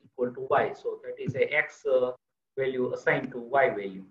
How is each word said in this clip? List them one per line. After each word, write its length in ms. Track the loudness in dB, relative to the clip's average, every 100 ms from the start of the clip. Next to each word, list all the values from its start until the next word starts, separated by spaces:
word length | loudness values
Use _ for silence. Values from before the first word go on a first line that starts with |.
equal 280 | _ -4 -4
to 140 | -4 0
y, 240 | 2 2
so 280 | -2 -6 -6
that 180 | -8 -8
is 120 | -4
a 180 | 0 0
x, 320 | 0 -2 -4
uh, 280 | 2 2 2 -4 _ _ _ -4
value 380 | -2 0 -2
assigned 380 | 0 2 2 0
to 60 | -8
y 280 | 0 4 4
value, 360 | 2 -6 -8 -14